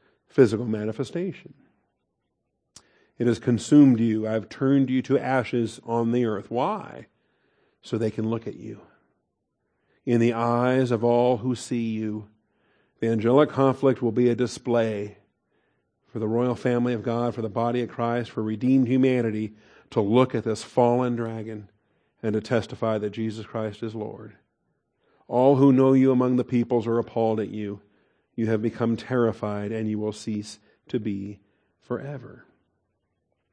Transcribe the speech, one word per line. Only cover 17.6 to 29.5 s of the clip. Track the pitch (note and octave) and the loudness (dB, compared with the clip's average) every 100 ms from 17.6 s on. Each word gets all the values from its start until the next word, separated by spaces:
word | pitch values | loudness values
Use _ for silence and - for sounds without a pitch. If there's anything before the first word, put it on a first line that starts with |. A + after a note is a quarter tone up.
| A#2 B2 | -2 -2
of | A#2 | -4
Christ, | - A#2 B2 A2+ | -4 -2 -2 -4
for | - | -6
redeemed | G#2+ G#2+ B2 C3+ A#2+ | -4 -2 2 4 4
humanity | C3 C3 B2+ A2+ G#2+ G#2+ - - - _ | 4 4 2 0 -4 -6 -10 -20 -20 _
to | - | -2
look | G2+ A#2+ C3 | 4 4 4
at | A#2 | 0
this | A2+ G#2+ | -4 -6
fallen | - - A#2+ B2 B2 | -4 2 4 2 0
dragon | A#2 A2+ A2+ A2 G#2+ G2+ _ _ _ _ _ | -4 -6 -8 -10 -12 -16 _ _ _ _ _
and | A2 | -2
to | G#2+ | -2
testify | G#2 A#2+ G#2+ - A2+ A2 | 0 -2 -2 -4 -2 -2
that | G#2 | -4
Jesus | G2+ A2 G#2+ | -4 -6 -6
Christ | G#2+ A#2 A2 G#2 | -8 -8 -6 -8
is | A2+ | -10
Lord. | A2 G#2+ G#2 A2 - _ _ _ _ _ _ _ _ - | -8 -10 -12 -18 -20 _ _ _ _ _ _ _ _ -2
All | A#2+ C3 C3+ | 4 6 8
who | C#3 | 6
know | C3 C3 | 6 6
you | C3+ C3 | 6 6
among | B2+ B2+ B2 | 4 2 0
the | |
peoples | B2+ B2 A#2 A#2+ A2 | 0 0 2 0 0
are | A#2 | -2
appalled | A2+ A#2+ A2+ A2 | -2 -2 0 0
at | G2 | -4
you. | G#2 G#2 G2 _ _ _ _ _ | -6 -8 -10 _ _ _ _ _
You | - A2+ | -4 -2
have | A2 | 0
become | A2+ - A#2 A2+ | -2 -2 -2 -2
terrified, | - C3 A2+ A2 G#2+ | -2 0 0 0 -6